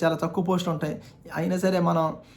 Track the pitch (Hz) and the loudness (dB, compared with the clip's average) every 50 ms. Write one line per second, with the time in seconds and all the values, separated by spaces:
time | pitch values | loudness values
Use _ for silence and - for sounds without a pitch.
0 | - 165 160 151 - 170 175 196 175 185 185 175 - 175 160 147 156 151 - - | 2 0 2 0 -2 -2 0 -2 0 2 0 0 0 -2 -2 -2 -2 -4 -4 -6
1 | - - - - - - - 151 165 180 185 180 190 190 190 180 175 170 170 165 | -10 -18 -20 -20 -18 -8 -6 -4 -2 0 0 2 2 2 2 4 2 4 4 2
2 | 160 156 151 - - - - | 2 0 -2 -6 -14 -20 -20